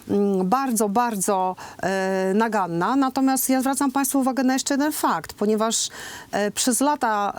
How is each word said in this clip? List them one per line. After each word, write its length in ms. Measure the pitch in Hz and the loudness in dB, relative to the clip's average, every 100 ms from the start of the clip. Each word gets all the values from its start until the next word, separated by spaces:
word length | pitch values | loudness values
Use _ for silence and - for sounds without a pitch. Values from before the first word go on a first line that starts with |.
| - | -2
mm, 400 | 202 202 190 185 | 0 2 2 2
bardzo, 400 | 254 269 220 208 | 2 0 0 0
bardzo, 640 | 214 240 202 180 190 185 180 - - | 2 0 0 0 0 0 -4 -12 -6
e, 480 | 180 190 190 190 190 202 | -2 0 0 0 2 2
naganna. 600 | 226 208 175 170 190 277 | 2 0 -2 0 0 2
Natomiast 540 | 262 269 262 269 - | 2 2 2 2 2
ja 120 | 262 | 0
zwracam 300 | 262 269 277 | 0 0 0
państwu 280 | 277 277 277 | 0 0 0
uwagę 240 | 262 262 | 0 0
na 100 | 262 | 0
jeszcze 200 | 262 - | 0 0
jeden 180 | 277 302 | 0 0
fakt, 420 | - 294 170 - | 0 0 -2 -4
ponieważ, 560 | - 208 214 226 226 - - - - - | -4 0 2 0 -2 -6 -8 -14 -16 -6
e, 200 | - 208 | -2 -2
przez 300 | - 262 233 | -2 0 2
lata 520 | 277 294 233 208 202 | 0 0 0 0 -2